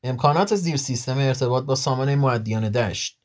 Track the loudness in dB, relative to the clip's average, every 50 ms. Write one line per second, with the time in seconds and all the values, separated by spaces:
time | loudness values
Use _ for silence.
0 | -4 -6 -4 2 2 4 4 4 2 2 0 0 0 -2 -2 -2 -2 -4 -4 -4
1 | -4 -4 -2 0 0 0 0 0 0 0 0 0 0 0 -2 -2 0 -2 -2 0
2 | 0 0 2 2 4 2 2 0 -2 -2 -2 0 0 0 0 0 0 0 -2 -6
3 | -8 -10 _ _ _